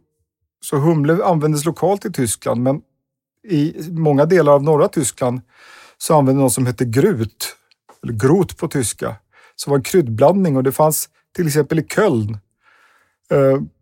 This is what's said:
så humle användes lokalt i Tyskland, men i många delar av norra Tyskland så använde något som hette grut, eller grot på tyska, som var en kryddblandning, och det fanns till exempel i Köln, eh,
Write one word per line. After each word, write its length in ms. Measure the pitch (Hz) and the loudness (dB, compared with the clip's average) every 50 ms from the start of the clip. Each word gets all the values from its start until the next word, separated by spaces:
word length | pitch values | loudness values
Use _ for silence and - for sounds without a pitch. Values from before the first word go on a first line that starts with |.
| _ _ _ _ _ _ _ _ _ _ _ _ - | _ _ _ _ _ _ _ _ _ _ _ _ -10
så 120 | - - 143 | -6 -4 0
humle 460 | 139 165 170 156 143 147 165 185 214 | 2 2 2 2 2 2 0 0 2
användes 420 | 196 175 156 143 156 156 147 143 | 0 0 0 0 0 -2 -2 -2
lokalt 400 | 165 - - - 175 202 202 - | -4 -4 -2 0 -2 0 -2 -4
i 60 | 214 | -6
Tyskland, 520 | 170 - 131 110 - - - 135 113 117 123 | -4 -4 -4 -4 -4 -6 -6 -4 -4 -2 0
men 180 | 131 139 160 - _ _ _ _ _ _ _ _ _ _ _ _ 226 | -2 -2 -4 -6 _ _ _ _ _ _ _ _ _ _ _ _ -4
i 420 | 185 143 147 160 - - 156 160 | -2 -2 -2 -2 -4 -8 -12 -10
många 340 | 175 160 160 151 143 135 147 | -6 -2 0 0 2 2 2
delar 260 | 165 190 180 151 143 147 | 2 4 4 4 6 4
av 100 | 143 139 | 4 4
norra 240 | 156 156 143 160 208 | 2 2 2 2 0
Tyskland 540 | - 160 139 - - - 135 123 120 127 - _ _ _ - - - - - - _ - | 0 -2 -4 -4 -4 -4 -4 -4 -4 -6 -10 _ _ _ -20 -20 -20 -20 -20 -20 _ -10
så 180 | - - 170 | -4 0 2
använde 260 | 151 139 131 135 139 | 2 4 4 2 2
något 120 | 135 127 - | 2 2 0
som 120 | - 131 | 0 -2
hette 200 | 123 117 - 131 | -2 -2 -2 -4
grut, 680 | 120 110 131 160 220 185 117 110 101 _ - - - - _ _ _ _ _ _ _ - _ - | -2 0 2 2 2 2 0 -4 -6 _ -10 -14 -14 -14 _ _ _ _ _ _ _ -20 _ -10
eller 100 | 131 117 | -10 -6
grot 440 | 107 117 131 156 202 180 - - - | -2 0 2 2 2 0 -2 -4 -8
på 100 | - 160 | -8 -6
tyska, 480 | - 147 120 - - - - 60 113 - _ _ _ _ _ _ _ | -4 -4 -4 -6 -6 -8 -10 -10 -10 -12 _ _ _ _ _ _ _
som 160 | - - - | -12 -4 -2
var 60 | 143 139 | 0 0
en 60 | - | 0
kryddblandning, 760 | - - 190 156 117 113 110 139 147 180 202 190 170 139 131 | 0 2 2 2 2 2 2 4 4 4 4 2 0 0 0
och 60 | 131 | 0
det 80 | 135 | 0
fanns 380 | 131 - 156 156 156 - - - _ _ _ _ - | 0 0 0 0 0 -2 -6 -10 _ _ _ _ -6
till 120 | - 180 156 | -4 -4 -2
exempel 320 | 139 151 147 151 160 160 | 0 0 0 0 -2 -4
i 40 | 147 | -4
Köln, 540 | - - - 214 208 143 113 107 104 110 104 - _ _ _ _ _ _ _ _ _ _ _ _ _ _ _ _ - | -4 0 0 0 2 2 0 -2 -4 -6 -10 -14 _ _ _ _ _ _ _ _ _ _ _ _ _ _ _ _ -2
eh, 300 | 165 143 139 135 135 139 147 - _ _ | 0 2 2 2 2 0 -2 -8 _ _